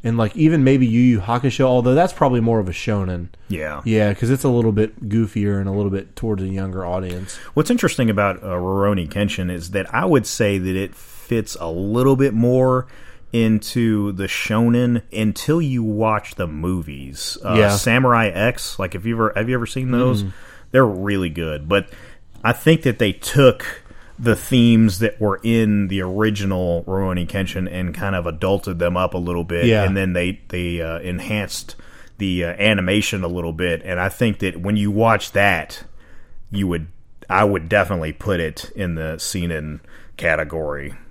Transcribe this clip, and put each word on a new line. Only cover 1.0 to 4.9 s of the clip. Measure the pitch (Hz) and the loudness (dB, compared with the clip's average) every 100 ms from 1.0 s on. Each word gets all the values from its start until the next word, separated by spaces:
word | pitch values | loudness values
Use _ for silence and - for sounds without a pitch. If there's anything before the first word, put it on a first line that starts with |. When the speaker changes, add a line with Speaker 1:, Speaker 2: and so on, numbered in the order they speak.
Speaker 1:
Yu | 127 113 | 4 4
Hakusho, | 95 120 131 - 131 | 0 0 0 2 4
although | 127 120 135 | 4 4 4
that's | 180 | 2
probably | - 143 123 | 2 2 4
more | 117 113 | 2 2
of | 92 | 0
a | |
shonen. | 87 - 104 92 90 85 - - | -4 -2 -2 -2 -6 -8 -14 -8
Speaker 2:
Yeah. | 87 78 73 117 | -6 -6 -6 0
Speaker 1:
Yeah, | 110 104 | 2 2
'cause | 98 117 | 2 0
it's | 135 | 2
a | 143 | 2
little | 120 113 | 4 2
bit | 104 107 | 2 0